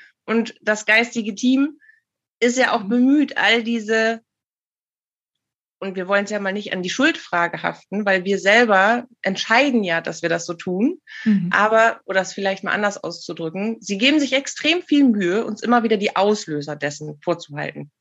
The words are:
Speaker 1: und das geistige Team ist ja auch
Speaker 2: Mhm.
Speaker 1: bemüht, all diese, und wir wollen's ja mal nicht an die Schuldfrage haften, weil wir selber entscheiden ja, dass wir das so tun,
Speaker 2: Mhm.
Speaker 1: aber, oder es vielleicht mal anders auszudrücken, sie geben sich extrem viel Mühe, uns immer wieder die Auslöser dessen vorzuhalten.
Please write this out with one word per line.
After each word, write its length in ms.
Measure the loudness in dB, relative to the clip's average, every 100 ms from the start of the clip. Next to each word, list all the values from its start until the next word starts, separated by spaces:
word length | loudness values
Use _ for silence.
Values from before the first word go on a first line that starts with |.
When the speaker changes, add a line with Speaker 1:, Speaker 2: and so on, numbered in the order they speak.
| -20 _ -4
Speaker 1:
und 280 | -2 -2 -6
das 240 | -4 -2
geistige 500 | 2 2 2 -4 -6
Team 440 | -2 2 2 0 -4 _ _ _ _ _ _
ist 200 | 0 2
ja 140 | 2
auch 120 | 0
Speaker 2:
Mhm. 40 | 0
Speaker 1:
bemüht, 480 | 2 4 4 2 0
all 240 | 2 2
diese, 580 | 0 -4 0 0 0 -2 -10 _ _ _ _ _ _ _ _ _ _ _ _ _ _ _
und 160 | -10 -8
wir 100 | 0
wollen's 240 | 0 0
ja 80 | -4
mal 140 | -4
nicht 200 | -6 -6
an 100 | -6
die 80 | -4
Schuldfrage 720 | 0 0 0 -4 -2 -2 -2
haften, 420 | -6 -6 _ -4
weil 200 | 0 0
wir 140 | 0 0
selber 680 | 4 6 6 6 4 2 -4 _
entscheiden 600 | -6 -4 2 2 4 2
ja, 180 | 0 -2
dass 220 | -4 -6
wir 60 | -4
das 160 | -2
so 100 | -4
tun, 460 | -8 -6 0 0 -2 -10 -4
Speaker 2:
Mhm. 260 | 0 2 2
Speaker 1:
aber, 480 | 2 4 4 4 0
oder 160 | -2 -2
es 140 | -2
vielleicht 280 | -4 -4 -4
mal 100 | -4
anders 300 | -2 -2 -4
auszudrücken, 760 | -8 -10 -12 -10 -8 -6 -6 -6
sie 180 | -6 0
geben 220 | 2 2
sich 140 | 2
extrem 480 | -2 -4 -4 -2 -2
viel 220 | 0 4
Mühe, 400 | 4 4 0 0
uns 180 | -2 -6
immer 200 | 0 2
wieder 140 | 2 0
die 180 | 0
Auslöser 640 | 0 2 0 -2 -8 -6 -6
dessen 420 | -8 -8 -12 -8
vorzuhalten. 680 | -6 -6 -6 -10 -10 -10 -14 _